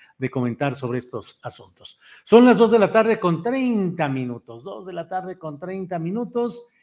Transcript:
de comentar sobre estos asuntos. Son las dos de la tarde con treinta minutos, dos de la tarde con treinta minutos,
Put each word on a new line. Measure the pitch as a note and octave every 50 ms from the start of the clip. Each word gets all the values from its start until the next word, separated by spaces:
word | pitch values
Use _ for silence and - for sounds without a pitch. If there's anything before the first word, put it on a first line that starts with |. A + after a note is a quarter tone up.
| _ _ _
de | - C3 B2+
comentar | - C3+ B2 A#2+ A#2 - C#3+ C#3+ B2+
sobre | - C3 B2 B2 B2+
estos | A#2+ - - A#2 G2+ - - _ -
asuntos. | A#2+ - - - - _ _ - - - _ _ _ - - _
Son | - - A3+ B3
las | B3+ A#3+
dos | F#3 A#3 A3
de | G#3+ A3+
la | G3+ F#3 -
tarde | A3 A3 A3+ A3 -
con | - F3+ E3 D3 E3+
treinta | A#3 B3+ C4+ C4 B3 A#3 G#3+ F#3+ F3+ - E3+ D#3 C#3+
minutos, | C3+ C3 B2+ B2 A#2+ A#2 - - A#2 A2+ B2+
dos | F#3+ G3 G#3+ F#3+
de | F#3 F3+
la | E3+ E3
tarde | E3+ F3+ F#3 F#3 F3+ F#3
con | F3+ - D#3 D3 C#3+
treinta | F3+ F3+ F#3+ F#3+ F#3+ F3 F#3 E3
minutos, | D#3+ E3+ F#3+ A#3 A#3+ A#3 - A#3+ A#3+ A#3+ A#3 - - _ _ _